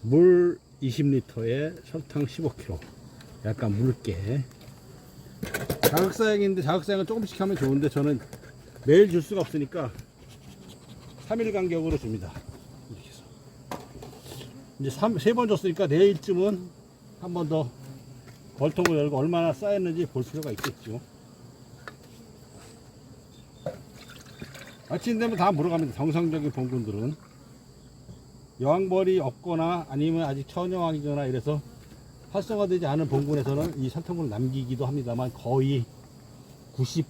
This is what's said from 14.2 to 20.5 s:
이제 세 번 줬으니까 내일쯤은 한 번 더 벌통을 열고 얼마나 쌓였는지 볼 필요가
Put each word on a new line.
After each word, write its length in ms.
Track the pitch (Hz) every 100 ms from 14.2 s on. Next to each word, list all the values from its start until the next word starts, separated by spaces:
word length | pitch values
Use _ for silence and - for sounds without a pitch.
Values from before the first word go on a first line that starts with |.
| - 131 - - - -
이제 100 | 139 - 214 190
세 140 | 165
번 140 | 233 233
줬으니까 400 | 196 185 165 180
내일쯤은 840 | 151 196 185 - 180 196 190 180 - - - - -
한 140 | 180
번 140 | 175 151
더 200 | 156 135 - - - - - - - - -
벌통을 400 | 147 151 170 156
열고 180 | 147 139
얼마나 360 | 156 170 165
쌓였는지 520 | 143 208 202 180 160 160
볼 180 | -
필요가 280 | - 151 151